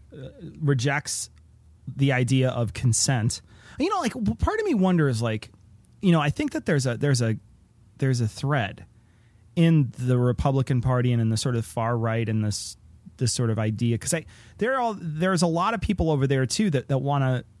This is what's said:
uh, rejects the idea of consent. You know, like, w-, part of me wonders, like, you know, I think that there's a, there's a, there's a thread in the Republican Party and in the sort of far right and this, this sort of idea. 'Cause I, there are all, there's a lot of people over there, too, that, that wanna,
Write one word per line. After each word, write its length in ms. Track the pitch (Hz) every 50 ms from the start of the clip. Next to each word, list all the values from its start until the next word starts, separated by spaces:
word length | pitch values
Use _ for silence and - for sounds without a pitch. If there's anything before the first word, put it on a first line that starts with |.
| - - -
uh, 160 | 151 131 - - - 170 147 - -
rejects 680 | 156 139 139 120 113 143 139 147 - - - - - - - - - - - - - - - - - - -
the 180 | - 139 139 131
idea 360 | 127 127 113 131 131 127 127
of 240 | - 120 117 98 -
consent. 680 | - - 123 110 - - - 135 117 104 120 - - - - - - - - - -
You 100 | 277 381
know, 100 | 440 370
like, 140 | 311 240 -
w-, 220 | 254 208 202 226
part 240 | - - 330 415 440
of 60 | 427
me 80 | 403 285
wonders, 480 | 202 185 185 180 170 151 139 120 110
like, 280 | 120 113 110 107 - - - - - - - - - _ _ -
you 100 | - 185 170
know, 80 | 160
I 80 | 143 147
think 220 | 147 - 302 294 -
that 120 | 311 -
there's 200 | - 170 139 127
a, 100 | 131 120 -
there's 240 | 139 143 135 120
a, 160 | 120 113 110 - - - - - _ _ _ _ - - - -
there's 240 | 139 135 131 120
a 60 | 117 107
thread 580 | - - - 135 147 139 107 92 - - - - - - - _ _ _ _ _ _ _ - - - 170
in 340 | 165 165 165 156 139 117 - -
the 200 | 123 123 127 123
Republican 640 | 123 123 120 - - 143 135 135 131 - 135 123
Party 300 | 110 131 127 123 123 127
and 100 | 120 117
in 80 | 113 110
the 80 | 110 110
sort 200 | - 135 120 117
of 80 | 110
far 320 | - - 120 113 113 120 117
right 300 | 113 113 113 117 117 107
and 140 | 110 110 107
this, 340 | 107 101 - - - - - - - - - - - - -
this 140 | 131 113 -
sort 160 | - 123 113
of 80 | 107 107
idea. 380 | 110 110 110 - 120 117 113 113
'Cause 160 | - - -
I, 120 | 160 156 - - - - - - -
there 160 | 202 240 269
are 60 | 269
all, 160 | 240 233 208 190
there's 420 | 170 160 151 156 175 185 190 160 175
a 40 | 170
lot 260 | 165 165 180 214 226
of 80 | 208
people 280 | - - 202 - 175 160
over 160 | 156 135 135
there, 200 | 131 139 131 131
too, 240 | - - - 214 202
that, 180 | 143 127 - -
that 120 | 139 131
wanna, 440 | 135 139 143 139 135 131 127 120 - - - -